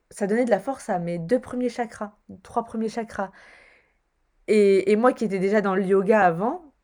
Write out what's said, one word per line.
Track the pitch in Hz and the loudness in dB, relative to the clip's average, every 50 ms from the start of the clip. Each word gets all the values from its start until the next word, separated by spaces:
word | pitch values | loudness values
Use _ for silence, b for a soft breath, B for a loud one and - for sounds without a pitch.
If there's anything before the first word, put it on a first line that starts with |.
| _ _ | _ _
ça | - - 208 | -8 -6 -4
donnait | 190 208 233 262 | -2 0 0 2
de | 226 | 2
la | 214 190 | 2 0
force | 190 - 269 - - - | 0 -4 -8 -8 -6 -6
à | 202 175 | -4 -4
mes | 170 170 175 175 | -4 -4 -6 -6
deux | 165 165 240 254 | -2 -2 -2 -2
premiers | 240 - - 247 247 247 | -2 -4 -6 -4 -4 -4
chakras, | 240 - 240 226 - - 214 208 - _ _ - 196 185 - | -4 -6 -8 -8 -8 -10 -12 -12 -12 _ _ -20 -20 -20 -20
trois | - - 233 226 | -8 -6 -6 -6
premiers | 226 - 220 220 220 | -6 -6 -6 -6 -6
chakras. | 214 240 226 220 - - 196 190 b b b b b b b b b b b b b b _ _ _ _ _ _ _ _ _ - | -6 -8 -10 -10 -8 -10 -10 -10 b b b b b b b b b b b b b b _ _ _ _ _ _ _ _ _ 0
Et, | 214 214 202 196 196 190 - - | 2 4 6 6 4 4 4 2
et | 214 | 2
moi | 208 226 254 262 | 4 4 2 2
qui | - 233 | 2 -2
étais | 202 190 190 | -4 -2 -2
déjà | 180 196 202 220 | -2 0 2 2
dans | 190 208 185 | 2 2 0
le | 185 202 | 0 0
yoga | 180 196 190 196 185 220 214 196 | 2 2 2 2 2 4 4 4
avant, | 180 165 165 196 240 311 370 330 277 _ _ | 4 2 0 -2 -4 -4 -6 -10 -18 _ _